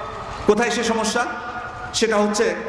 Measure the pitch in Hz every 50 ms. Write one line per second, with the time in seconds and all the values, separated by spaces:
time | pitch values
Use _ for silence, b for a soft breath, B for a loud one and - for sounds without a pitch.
0 | - - - - - - - - - - 208 208 240 240 240 240 220 - 220 220
1 | 214 214 - 240 247 - - - - - - - - - - - - - - -
2 | 226 220 220 208 208 208 208 - 226 185 - - -